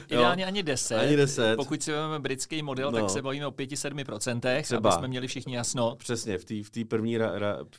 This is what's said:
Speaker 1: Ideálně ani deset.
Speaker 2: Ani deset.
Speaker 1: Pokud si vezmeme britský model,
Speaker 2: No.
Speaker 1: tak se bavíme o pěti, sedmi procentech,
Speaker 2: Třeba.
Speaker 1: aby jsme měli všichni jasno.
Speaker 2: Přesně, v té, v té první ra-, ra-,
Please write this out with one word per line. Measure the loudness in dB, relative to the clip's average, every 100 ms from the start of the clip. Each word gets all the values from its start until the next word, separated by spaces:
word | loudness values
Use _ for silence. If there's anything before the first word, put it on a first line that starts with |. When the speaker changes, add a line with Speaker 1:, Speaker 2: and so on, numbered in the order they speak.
| 0
Speaker 1:
Ideálně | 4 4 4 -2
ani | -2
deset. | -2 0 0 2
Speaker 2:
Ani | 4 6
deset. | 6 4 4 4
Speaker 1:
Pokud | 0 -2
si | -2
vezmeme | -2 -2 -4
britský | -4 -4 -4 -6
model, | -4 -2 0
Speaker 2:
No. | 2
Speaker 1:
tak | 0
se | 0
bavíme | -2 -4 -4
o |
pěti, | -6 -6 -6
sedmi | -6 -6
procentech, | -6 -6 -2 0 0 0
Speaker 2:
Třeba. | 0 2 4
Speaker 1:
aby | 4
jsme | 2
měli | -4 -6
všichni | -6 -6 -4
jasno. | -2 0 0 0
Speaker 2:
Přesně, | -4 -4 -2 -4
v |
té, | -4 -8
v | -8
té | -8
první | -2 -2 0 0
ra-, | 0 0
ra-, | -2 -4 -8